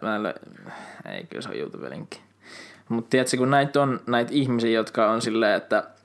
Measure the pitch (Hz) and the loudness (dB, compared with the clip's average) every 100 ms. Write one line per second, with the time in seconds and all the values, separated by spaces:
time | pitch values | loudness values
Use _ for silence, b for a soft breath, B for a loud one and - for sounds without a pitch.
0 | 110 107 104 - - - 98 B B B | -4 -4 -4 -6 -14 -20 -18 B B B
1 | - 50 - - - 58 - - 64 73 | -12 -12 -10 -12 -8 -8 -8 -10 -12 -12
2 | - - _ _ B B B B B 113 | -14 -16 _ _ B B B B B -4
3 | - 131 127 127 127 143 143 143 135 120 | 0 2 2 2 4 4 4 2 2 0
4 | - 120 120 143 127 117 113 113 107 117 | 0 2 2 0 2 2 2 2 0 2
5 | 110 113 117 113 107 95 - 104 - - | 2 2 0 2 2 2 2 -2 -2 -8